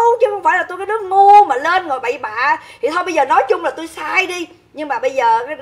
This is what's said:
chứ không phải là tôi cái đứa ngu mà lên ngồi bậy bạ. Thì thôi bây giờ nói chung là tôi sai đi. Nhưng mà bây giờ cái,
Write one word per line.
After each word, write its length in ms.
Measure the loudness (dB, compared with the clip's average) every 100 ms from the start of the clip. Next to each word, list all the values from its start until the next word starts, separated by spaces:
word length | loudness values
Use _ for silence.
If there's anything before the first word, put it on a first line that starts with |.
| 4 2
chứ 60 | 0
không 120 | 0
phải 160 | 0 0
là 60 | -4
tôi 100 | -8
cái 80 | -6
đứa 120 | -6
ngu 460 | 0 4 8 8
mà 120 | 6 2
lên 300 | 0 -2 -2
ngồi 140 | -6
bậy 180 | -6 -6
bạ. 380 | -8 -4 -2 -2 -6 -8
Thì 60 | -4
thôi 100 | -4
bây 100 | -2
giờ 100 | -2
nói 200 | 2 2 2
chung 160 | -2
là 60 | -4
tôi 160 | -8 -12
sai 400 | -10 -4 -2 -2
đi. 220 | -6 -10 -14 _
Nhưng 160 | -12 -6
mà 100 | -4
bây 120 | -4
giờ 360 | 0 0 0 -2
cái, 100 | -12